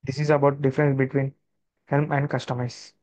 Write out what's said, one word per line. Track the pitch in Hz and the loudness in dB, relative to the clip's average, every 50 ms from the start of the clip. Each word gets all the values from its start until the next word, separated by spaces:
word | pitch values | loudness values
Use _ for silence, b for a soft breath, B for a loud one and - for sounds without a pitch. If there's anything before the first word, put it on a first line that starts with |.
| - | -8
this | - 131 135 | -8 -4 -4
is | 151 147 | 2 2
about | 151 143 139 143 139 143 | 2 4 4 2 2 2
difference | 147 139 135 - 147 143 139 | -2 0 2 2 2 2 2
between | 135 131 131 - 139 135 135 - _ _ _ _ _ _ _ _ _ _ | 2 0 0 0 -2 -2 -2 -6 _ _ _ _ _ _ _ _ _ _
Helm | _ 143 143 151 151 | _ 0 0 0 0
and | 147 139 143 143 | -2 -2 -2 -2
Customize. | - 127 - - 127 123 123 120 - - - - _ _ | -4 -6 -4 -6 -6 -6 -6 -8 -8 -14 -20 -20 _ _